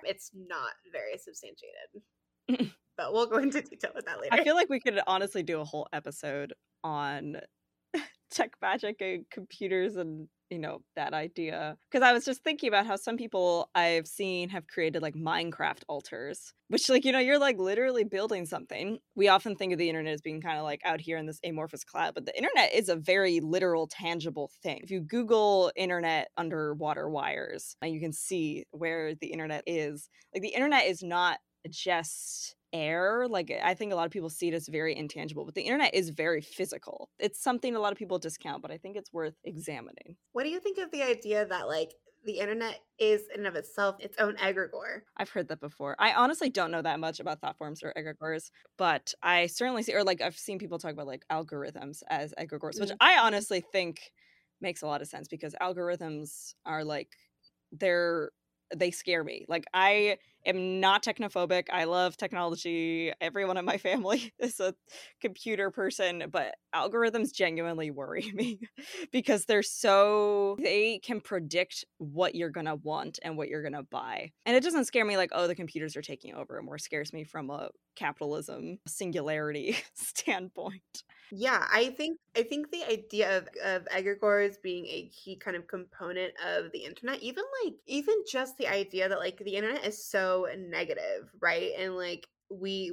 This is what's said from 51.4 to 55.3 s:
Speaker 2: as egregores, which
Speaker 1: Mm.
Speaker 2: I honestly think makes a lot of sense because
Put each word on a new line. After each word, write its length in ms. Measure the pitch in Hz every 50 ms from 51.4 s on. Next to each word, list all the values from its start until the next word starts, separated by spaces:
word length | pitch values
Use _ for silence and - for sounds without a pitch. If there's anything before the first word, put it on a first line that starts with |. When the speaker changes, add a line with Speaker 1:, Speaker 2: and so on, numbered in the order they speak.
| 165 156 156 143 139 135 151 - 127 139 151 - -
Speaker 2:
as 260 | - 160 143 151 151 -
egregores, 420 | - 165 151 156 - - 156 - -
which 120 | 202 202
Speaker 1:
Mm. 60 | - -
Speaker 2:
I 180 | 233 330 370 285
honestly 420 | 233 226 208 202 214 - 208 180
think 500 | - - - 190 180 170 156 - - - _ _ _ _ _ _ _ _ _ _
makes 200 | 190 180 175 -
a 60 | -
lot 140 | 151 147 143
of 60 | 143
sense 200 | 151 - 139 156
because 280 | -